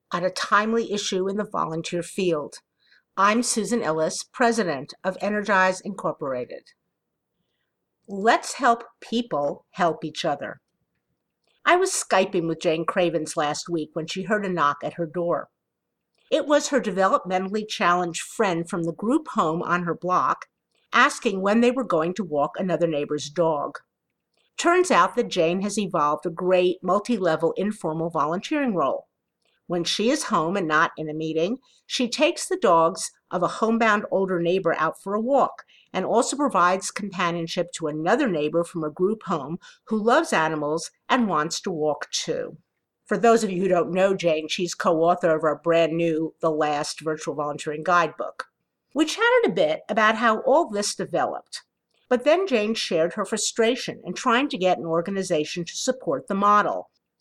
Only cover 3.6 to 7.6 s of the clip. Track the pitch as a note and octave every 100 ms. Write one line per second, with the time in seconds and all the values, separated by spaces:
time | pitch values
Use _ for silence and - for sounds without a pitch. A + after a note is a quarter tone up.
3.6 | F#3+ A#3 - D#3+ D#3 - - - A#3 A#3
4.6 | F3+ C#3 D3 - - - G3 G#3 G#3 G3
5.6 | F#3 F#3 - F#3+ F3 - C#3+ B2+ A#2+ D2+
6.6 | - _ _ _ _ _ _ _ _ _